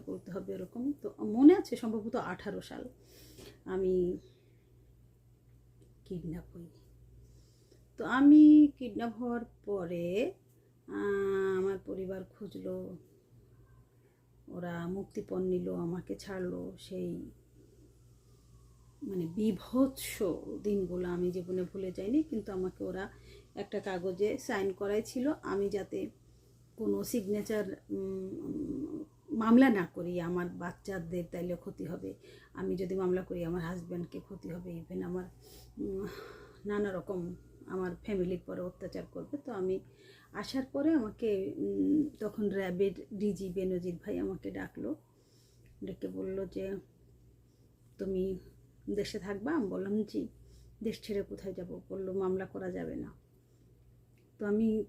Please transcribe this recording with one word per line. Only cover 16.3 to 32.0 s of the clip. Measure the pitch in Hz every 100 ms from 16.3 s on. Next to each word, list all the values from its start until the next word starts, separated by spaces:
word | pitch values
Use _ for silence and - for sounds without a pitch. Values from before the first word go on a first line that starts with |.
| 190 180 180 180 185
সেই | - 185 180 170 - - - - - - - - - - - - - - - - - -
মানে | 247 190 165
বিভৎস | 185 220 180 - 254 269 - - - 190 - - -
দিনগুলো | 208 202 180 180 180
আমি | 175 180
জীবনে | 180 175 185
ভুলে | 180 196 185
যাইনি। | 180 196 294
কিন্তু | 311 220 208
আমাকে | 185 185 -
ওরা | 190 185 208 - - - - -
একটা | 202 202
কাগজে | 196 185 185 180 208 -
সাইন | - 208 196
করাইছিল, | 185 202 208 214 254 277 320
আমি | - 196 202
যাতে | 196 190 190 226 - - - - - - -
কোনো | 208 202
সিগনেচার, | 202 240 190 208 202 214 190 - -
উম, | 196 190 190 190 - - - - - - - - - -
মামলা | 233 220 233 262
না | 202 170
করি, | - 175 175
আমার | 170 180 175
বাচ্চাদের | 180 175 - - 190 165 180 170
তাইলে | 175 175 175
ক্ষতি | 202 196 185
হবে, | 175